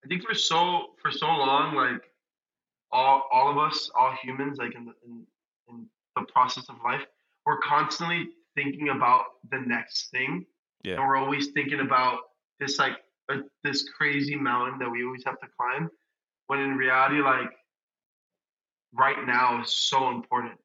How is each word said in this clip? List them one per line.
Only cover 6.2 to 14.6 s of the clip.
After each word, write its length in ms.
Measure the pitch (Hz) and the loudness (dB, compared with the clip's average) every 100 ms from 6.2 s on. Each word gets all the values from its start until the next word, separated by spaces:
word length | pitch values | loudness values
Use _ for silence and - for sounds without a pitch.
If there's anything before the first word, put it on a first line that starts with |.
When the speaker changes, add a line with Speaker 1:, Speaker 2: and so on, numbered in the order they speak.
| 131 | -2
Speaker 1:
process 380 | - 127 135 - | 2 2 0 -12
of 60 | 120 | -8
life, 200 | 120 139 139 _ _ _ | -4 -4 -6 _ _ _
we're 160 | - 147 | -2 0
constantly 680 | - 147 - - 170 170 - - _ - | 2 2 2 -2 -2 -2 -4 -12 _ -4
thinking 320 | 143 143 147 | -4 -2 -2
about 360 | 127 - 208 - - 117 | 2 4 4 2 -10 -10
the 80 | 131 | -6
next 520 | 123 120 120 - - | -2 -4 -4 -8 -6
thing. 360 | 127 131 175 180 _ _ _ | -6 -4 -4 -8 _ _ _
Speaker 2:
Yeah. 120 | - | -6
Speaker 1:
And 120 | 90 131 | -2 2
we're 100 | 135 | 2
always 320 | 135 143 143 | 2 -2 -2
thinking 320 | 147 135 143 | -2 -2 -2
about 400 | 127 127 127 117 - _ _ _ | 2 2 2 -2 -10 _ _ _
this, 200 | 139 139 | -6 0
like, 180 | 135 113 _ _ - | 0 -2 _ _ -6
uh, 120 | 139 - _ | -6 -6 _
this 240 | 143 139 - | -4 -4 -6
crazy 460 | - 147 143 143 143 | -2 0 0 -2 -2
mountain 420 | 135 123 | 0 0